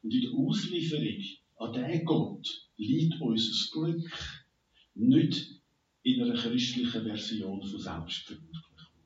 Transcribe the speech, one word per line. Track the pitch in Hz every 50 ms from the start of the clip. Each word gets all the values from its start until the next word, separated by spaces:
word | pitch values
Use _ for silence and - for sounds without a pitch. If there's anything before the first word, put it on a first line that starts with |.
Und | - 110 -
in | 127
der | - -
Auslieferung | - - - - 220 208 - - 180 170 156 160 151 147 123 104 - 98 - - - - _ _ _
an | _ 110 110 117
den | 127 127 143 175 165 156
Gott | 160 147 117 - - - - - - - - - _ _
liegt | - 104 104 131 - 160 165 165 165
unser | 147 117 110 110 - - - - - - -
Glück, | 156 160 170 165 170 165 - - - - - - - _ _ _ _ _ _ _ _ - _ _
nicht | 98 110 127 131 160 - - - - - - - - _ _ _ _ _ _ _ _ _
in | - 254 240 -
einer | 240 233
christlichen | - - 117 120 123 117 - - 123 117 120 - 113 107
Version | 110 104 101 - - 113 104 95 95 98 98
von | 101 101 98 95
Selbstverwirklichung. | 92 90 85 80 80 85 - - - - - - - - - 160 - _ _ - 160 - _ _ _